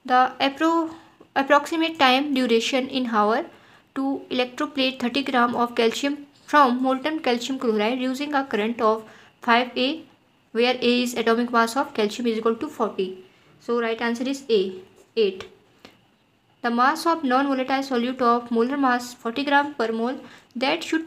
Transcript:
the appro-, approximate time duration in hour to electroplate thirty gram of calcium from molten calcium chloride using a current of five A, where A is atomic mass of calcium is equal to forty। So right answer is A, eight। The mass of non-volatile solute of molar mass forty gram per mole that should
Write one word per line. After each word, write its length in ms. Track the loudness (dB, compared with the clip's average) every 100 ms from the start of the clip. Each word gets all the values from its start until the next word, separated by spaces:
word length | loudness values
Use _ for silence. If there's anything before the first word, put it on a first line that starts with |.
| 2
the 120 | 4 4 2 -2
appro-, 440 | 2 2 2 -2 -8 -20 _ -6 -4
approximate 540 | 4 4 4 -2 -2 2
time 300 | 4 4 2
duration 560 | 0 2 2 2 -2 -2 -4
in 100 | -2 2
hour 180 | 2 0 -2 -12 -20 -20 _ -6
to 140 | -4 -4 -4
electroplate 680 | -4 -4 -4 -6 -2 -2 -2
thirty 220 | -4 -2 0
gram 260 | 0 0 0
of 100 | -2 2
calcium 380 | 0 0 -4 -4 -10 _ 0
from 300 | 4 4 4
molten 360 | 0 0 -2 -2 0
calcium 300 | -2 -2 -4
chloride 460 | 0 0 0 0 -4
using 260 | -4 -2
a 100 | -2
current 400 | -2 -2 -2 0 0
of 120 | 0 -4 -20 -20 _
five 380 | 2 2 2 -2 -2
A, 20 | -4 -10 _ _ _ _
where 220 | 0 0 2
A 180 | 2 2
is 140 | 0 0
atomic 260 | 2 2 2
mass 260 | 2 2 0
of 160 | -4
calcium 360 | -2 -2 -2 -2
is 40 | 0
equal 220 | -2 -2
to 40 | -6 -4
forty। 300 | -4 -2 -6 -8 -18 _ _ _ -6
So 140 | -2
right 260 | -2 -2 -4
answer 200 | -2 -4
is 100 | -6 0
A, 120 | 2 2 -6 -16 _ _ 0
eight। 340 | 0 0 -14 -20 _ _ -20 _ _ _ _ _ _ _
The 60 | -2
mass 340 | 2 2 2
of 200 | 0 0
non-volatile 580 | 2 2 2 0 0 -2 0
solute 360 | -2 -2 0
of 280 | 2 2 0
molar 260 | 0 0 2
mass 260 | 0 0 -4
forty 280 | -10 -6 -4
gram 300 | 2 2 2
per 140 | -2 -4
mole 280 | -2 -4 -4 -12 -20 _ -4
that 300 | -2 -2 -2
should 120 | -4